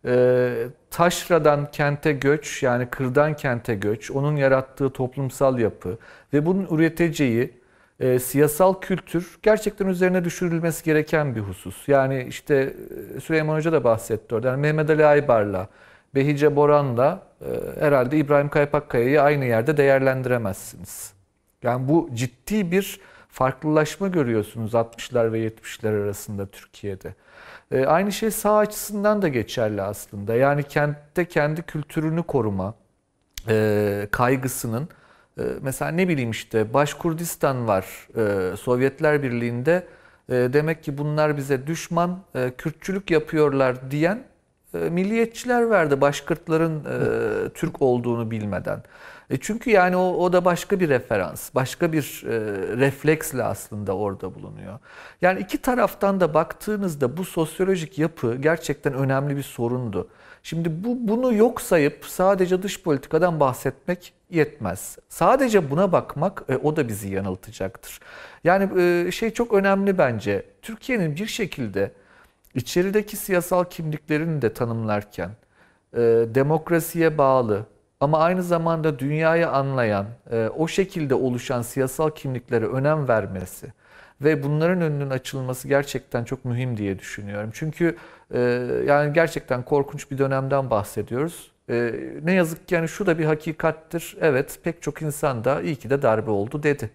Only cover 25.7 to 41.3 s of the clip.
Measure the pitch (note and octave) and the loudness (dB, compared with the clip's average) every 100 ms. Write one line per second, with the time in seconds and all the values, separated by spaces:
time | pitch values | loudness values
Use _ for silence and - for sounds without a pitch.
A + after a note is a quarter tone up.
25.7 | - A2 G#2+ G2+ G2 - G2+ G2 - - | -6 -2 0 -2 -6 -8 -8 -8 -12 -20
26.7 | - G2+ F#2+ E2 - _ - - - _ | -12 -10 -10 -12 -16 _ -20 -20 -20 _
27.7 | B2+ C3+ D#3+ G3+ F#3+ A3 G#3 G#3 G#3+ G#3 | 0 4 2 2 -2 -4 -2 2 2 2
28.7 | G#3+ - G#3 G#3 G#3+ F#3 B2+ G#2 - G#2+ | -2 -8 -2 0 2 0 -2 -4 -2 -2
29.7 | G#2 G2 G#2 - G2+ G2+ A#2 C3+ C#3+ C#3 | -2 -4 -6 -12 -10 -2 2 2 2 -2
30.7 | D3+ D3 D3 _ - F3 E3 D3 D#3 E3+ | 0 0 -4 _ -4 -2 0 0 -2 -8
31.7 | D#3 C#3+ - D#3 D#3+ E3 C#3 G#2+ F#2+ F#2+ | -10 -6 -4 -2 -2 0 0 0 -2 -6
32.7 | - _ _ _ _ _ - A2 A2 G#2+ | -8 _ _ _ _ _ -16 0 2 4
33.7 | G#2 G#2 G2+ G#2 - B2 C3+ B2+ - A#2+ | 2 0 -2 -4 0 2 2 -2 -6 -6
34.7 | A2+ D#3 - _ _ _ - B2 B2+ C#3 | -6 -6 -14 _ _ _ -8 -6 -6 -8
35.7 | B2+ D3 D#3+ F#3 D3+ A#2 A2 - A2+ A2 | -6 -4 -2 0 0 -2 -6 -4 -2 2
36.7 | C3 D3 - E3+ D#3+ E3+ - D#3 B2+ A#2 | 2 0 -2 -4 -4 -6 -2 -2 0 0
37.7 | F#2+ - - - - G#2 G2+ F#2 F2+ - | 0 0 -16 -10 -2 0 0 -2 -4 -2
38.7 | B2 C3+ - D#3 D3+ C3+ A#2+ A#2+ A#2+ C3 | 2 2 2 0 2 0 -2 -4 -2 0
39.7 | F3 F3+ - - _ - B2+ B2 C#3+ D#3 | 0 -2 -20 -20 _ -2 0 2 2 0
40.7 | D#3+ - C#3 D3 D3+ D3+ | -4 -6 -4 -4 0 0